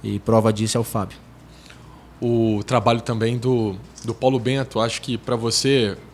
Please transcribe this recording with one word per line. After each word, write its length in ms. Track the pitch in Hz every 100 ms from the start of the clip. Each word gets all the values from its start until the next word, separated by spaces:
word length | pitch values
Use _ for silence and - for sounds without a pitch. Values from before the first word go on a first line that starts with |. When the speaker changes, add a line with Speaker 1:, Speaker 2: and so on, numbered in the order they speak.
Speaker 1:
e 200 | 107 101
prova 320 | - 113 110
disso 240 | 107 110 120
é 40 |
o 40 |
Fábio. 320 | 113 110 95 - - - - - - - - - - -
Speaker 2:
O 420 | 120 117 113 104
trabalho 360 | 98 127 107 117
também 360 | 110 117 113 123
do, 380 | 120 127 110 95 - -
do 100 | 107
Paulo 240 | 113 131 135
Bento, 400 | 113 135 131 113
acho 240 | 113 -
que 160 | - 113
pra 160 | -
você 640 | 123 117 110 135 135 110 95 -